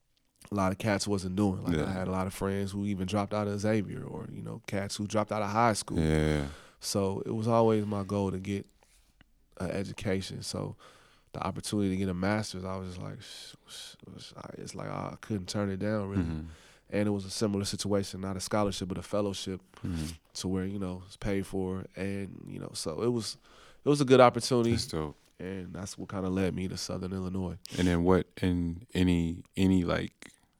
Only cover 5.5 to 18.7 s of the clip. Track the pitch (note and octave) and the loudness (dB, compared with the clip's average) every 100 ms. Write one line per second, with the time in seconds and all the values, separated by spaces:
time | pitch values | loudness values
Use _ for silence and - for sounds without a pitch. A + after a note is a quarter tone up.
5.5 | A2 A#2 G2+ - E2+ D#2 D#2 D#2 D2+ C#2+ | 4 4 4 0 2 4 4 4 2 0
6.5 | D2 - _ - G#2 F#2+ G2 - A2+ A2+ | -8 -18 _ -4 0 0 -2 -4 -2 2
7.5 | A#2 A2+ A2 G#2 G2+ G2 G2+ G2 F#2 G2 | 6 6 4 2 -2 -2 0 0 -2 -4
8.5 | G2+ - _ _ _ _ _ _ _ _ | -4 -6 _ _ _ _ _ _ _ _
9.5 | - F#2 G2 G2+ - G#2+ F#2+ F#2 - - | -8 -4 -4 -6 -6 -2 -2 -4 -8 -8
10.5 | F#2+ G2 - - - - _ _ - - | -6 -6 -10 -18 -20 -20 _ _ -6 -6
11.5 | F#2 - G#2 G2 F#2 F#2+ F2 F#2+ G#2+ G#2+ | -6 -2 0 2 2 0 0 0 0 -2
12.5 | F#2+ F#2+ F#2+ F#2 F2+ G2+ - - - - | -6 -8 -8 -8 -10 -10 -12 -14 -16 -18
13.5 | - - - - - - - - - - | -20 -18 -16 -16 -18 -20 -18 -16 -14 -14
14.5 | - - G2 G2+ G2 F#2+ - - G#2 F2+ | -12 -12 -8 -6 -6 -6 -8 -4 -4 -2
15.5 | G#2+ G2+ F#2+ G#2 G#2+ G2 G2 E2 D#2 D#2+ | -2 -2 -2 -2 -2 0 0 0 -2 -8
16.5 | D#2+ - - - G2+ G#2 G2+ F#2+ - G#2+ | -14 -20 -20 -4 0 0 0 -4 -2 0
17.5 | G2+ G2+ G2+ G2 G2+ G2+ F#2+ F#2+ F#2+ - | 2 0 -2 0 0 0 -6 -6 -6 -2
18.5 | G#2+ G2+ | 0 0